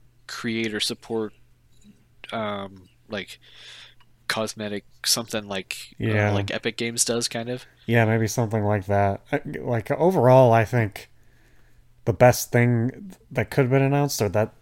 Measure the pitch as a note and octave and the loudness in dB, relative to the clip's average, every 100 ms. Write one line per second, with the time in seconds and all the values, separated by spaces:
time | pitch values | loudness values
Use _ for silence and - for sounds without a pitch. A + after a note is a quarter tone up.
0 | _ _ - - A#2+ A2+ A2+ G#2 - A#2+ | _ _ -18 -10 -6 -4 -4 -4 -6 -6
1 | - A2+ G#2+ - _ _ _ - - _ | -6 -6 -6 -12 _ _ _ -20 -20 _
2 | _ _ - A2+ G#2+ G2+ G2 F#2+ F#2 _ | _ _ -12 -8 -6 -8 -12 -16 -20 _
3 | _ G#2 F2+ - - - - - - - | _ -10 -10 -18 -20 -20 -20 -20 -20 -20
4 | _ _ - A2 A2 - G#2 G2+ - - | _ _ -8 -4 -4 -6 -8 -8 -10 -10
5 | - - A#2 A2 G2+ G2 F#2 - - - | -2 -2 -2 -8 -6 -8 -8 -14 -14 -6
6 | A2+ G#2+ G#2 G2+ G2+ - A#2 A2+ A#2 A#2 | -2 2 2 0 -4 -4 -6 -4 -6 -4
7 | - A#2 A#2 A#2 A#2 B2+ - _ - A#2 | -2 -2 -4 -6 -8 -10 -12 _ 0 2
8 | A2 A2+ A2 - A2 A2 G#2 G#2 F#2+ G2+ | 4 2 0 -2 -2 0 0 -2 0 2
9 | G2+ G2 - - - - - A2+ - C#3+ | 2 0 -4 -6 -6 -10 -4 -4 -2 0
10 | E3+ F#3+ B2 C3 B2+ A2+ G#2+ B2 G#2+ - | 2 4 6 8 8 6 4 0 -2 -4
11 | - - - _ _ - - - _ _ | -20 -20 -20 _ _ -20 -20 -20 _ _
12 | - F2 B2 B2 - B2 A#2+ A#2+ A#2+ - | -4 6 6 6 0 2 2 2 0 -6
13 | - - _ B2+ G#2+ - B2 C3+ C3+ C#3+ | -18 -20 _ -6 -2 0 2 2 2 2
14 | C#3+ - G#2 G2+ A2 - | 0 -2 0 0 -2 -6